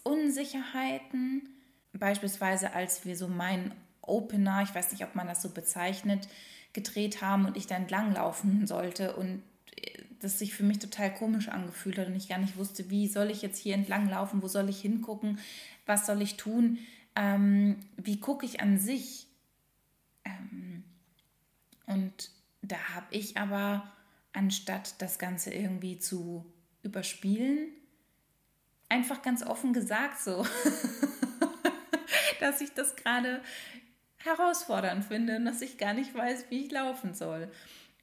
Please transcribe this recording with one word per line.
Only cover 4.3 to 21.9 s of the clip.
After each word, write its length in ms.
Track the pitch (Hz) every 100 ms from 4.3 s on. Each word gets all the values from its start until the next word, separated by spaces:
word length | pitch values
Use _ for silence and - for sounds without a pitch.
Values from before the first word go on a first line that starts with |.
| 208 196 196
ich 120 | 202 180
weiß 160 | 180
nicht, 140 | 202 -
ob 100 | -
man 120 | 180
das 140 | 175
so 80 | 180
bezeichnet, 760 | 170 165 180 175 190 208 202 196 - - - -
gedreht 480 | - 202 - 208 208
haben 240 | 190 196 196
und 100 | 196
ich 120 | 190
da 80 | 185
entlang 360 | 180 190 214
laufen 560 | 185 180 - 202 196 202
sollte 480 | 175 180 175 190 -
und 280 | 190 190 - _ - - - - - -
das 200 | 196 196
sich 140 | 202
für 100 | -
mich 160 | 202 208
total 340 | 220 - 202
komisch 340 | 196 220 220 220
angefühlt 500 | - 175 170 196 190
hat 100 | 185
und 80 | 185
ich 120 | 190
gar 120 | 185
nicht 180 | 196 190
wusste, 320 | 196 - 185
wie 180 | 202 208
soll 220 | 202 208
ich 120 | 208
jetzt 180 | 196 -
hier 160 | 208 196
entlang 340 | 196 196 208
laufen, 320 | 190 196 202
wo 60 | 185
soll 200 | 202 196
ich 140 | 196
hingucken, 580 | 208 226 226 208 214 208 - - - - -
was 200 | 208 208
soll 160 | 202
ich 140 | 202 -
tun, 440 | 208 226 233 233 - - - -
ähm, 600 | 202 202 202 202 202 202 - -
wie 240 | 185 208
gucke 260 | - 277 254
ich 140 | -
an 180 | 202 190
sich? 500 | 202 269 - - - _ _ _ _ _ _ _ _ _ -
Ähm, 580 | 190 190 185 180 175 190 - _ _ _ _ _ _ _ -
und 440 | -